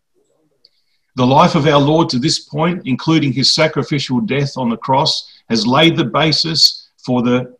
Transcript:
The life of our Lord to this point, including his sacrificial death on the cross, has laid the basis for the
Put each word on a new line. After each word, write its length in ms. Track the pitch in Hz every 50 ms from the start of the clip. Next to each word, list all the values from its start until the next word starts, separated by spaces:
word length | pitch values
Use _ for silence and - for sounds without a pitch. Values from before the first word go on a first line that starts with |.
| _ _ _ _ _ _ _ _ _ _ _ _ _ _ _ _ _ _ _ _ _ _ -
The 120 | 131 127
life 280 | 123 135 156 175 175 -
of 120 | 160 135
our 140 | 156 143 143
Lord 280 | 135 147 156 165 165 165
to 80 | 131 120
this 220 | 131 160 - -
point, 420 | - - 143 147 160 180 175 185 -
including 480 | 131 127 123 - 160 160 156 139 135
his 220 | 113 135 120 - -
sacrificial 680 | - 156 156 - 147 - - 156 139 - - 127 120
death 360 | 110 98 131 143 143 135 -
on 120 | 131 127 117
the 80 | 113 -
cross, 520 | - - 131 139 156 - - - - - - _ _ -
has 160 | 117 110 104
laid 280 | 120 131 151 165 165 143
the 120 | 151 147
basis 840 | 113 113 139 156 160 - - - 156 160 139 - - - - - _ _ _ -
for 160 | - 123 123
the 340 | 117 123 123 127 123 - -